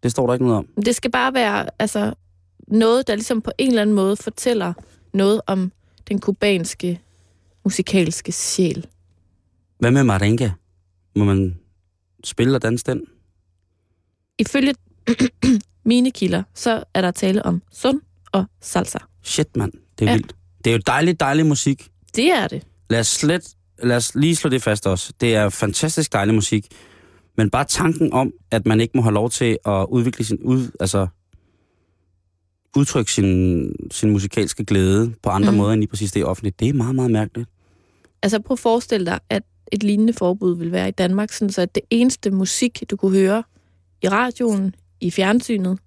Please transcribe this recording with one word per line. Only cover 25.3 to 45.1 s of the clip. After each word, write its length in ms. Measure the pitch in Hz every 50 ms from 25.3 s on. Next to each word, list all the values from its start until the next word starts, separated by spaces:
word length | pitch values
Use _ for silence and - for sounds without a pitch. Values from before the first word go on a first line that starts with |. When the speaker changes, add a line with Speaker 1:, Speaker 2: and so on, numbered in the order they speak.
| 113
Speaker 1:
er 140 | 107 107 101
fantastisk 640 | - - - 101 101 - - 156 - - 151 -
dejlig 220 | - 104 98 104 113
musik. 320 | 110 104 - - 107 - _ - - - - - - - - _ _ _ _ _
Men 140 | - 110 101
bare 140 | - 123 139
tanken 480 | - - - - 160 165 151 160 156
om, 200 | - 127 135 - - - _ _
at 160 | - 113 101
man 140 | 117 110 110
ikke 120 | 117 113 _
må 60 | 135
have 120 | 117 113 104
lov 160 | 104 110 120
til 280 | - - 131 117 110 - _
at 200 | 107 101 95 98 -
udvikle 360 | - 127 117 127 120 - 117
sin 140 | 107 139 -
ud-, 280 | - - 127 131 127 117 - -
altså, 260 | 90 95 - 101 95 90 - _ _ _ _ - _ _ _ _ _ _ _ _ _ _ _ _ _ _ _ _ _ _ _ _ _ _ _ _ _ _ -
udtrykke 360 | 139 143 - - 127 110 -
sin, 580 | - - 101 98 92 92 92 90 87 85 65 50 50 - - -
sin 200 | - - - 107
musikalske 540 | 104 98 95 98 - 117 104 87 - - 107
glæde 500 | - 104 98 95 92 98 104 113 117 113 -
på 80 | - 101
andre 200 | 92 98 101 101
Speaker 2:
Mm. 40 | 101 104
Speaker 1:
måder 140 | 101 104
end 80 | 110 110
lige 80 | 107 107
præcis 220 | - 101 107 98
det 120 | - 107 80
offentlige, 300 | 69 95 - - 101 90 -
det 100 | 110 123
er 40 |
meget, 220 | 143 139 113 120 131
meget 160 | 131 127 123
mærkeligt. 380 | 113 107 107 - _ 117 120 - _ _ _ _ _ _ _ _ _ _ _ _ _ _
Speaker 2:
Altså, 180 | - 196 214 208
prøv 120 | 220 - 262
at 40 | 240
forestille 480 | - 240 226 240 247 - 240 208 180
dig, 120 | 170 185 190 _ _
at 120 | 220 202 - _ _ _ _ -
et 100 | - 202
lignende 300 | 208 202 208 208 220 226
forbud 440 | 233 - 196 180 185 208 196 185 175
vil 160 | 170 165 165
være 160 | 175 185 - 196
i 20 |
Danmark, 420 | 196 - 185 180 185 202 214 214
sådan 200 | - - 220 196
så 100 | 196 -
at 120 | 180 185 _
det 80 | - - _
eneste 400 | 226 233 240 262 254 - - 202
musik, 520 | 196 190 190 185 - - 254 240 _ - - _
du 60 | 208
kunne 220 | 202 - 196 190 196
høre 240 | 190 190 202 226 233 _ _ _ _ _ _ _ _ _ _ _
i 60 | - 190
radioen, 640 | 196 214 247 254 240 - 247 233 214 196 190 190 185 _ _ _ _ _
i 100 | - 175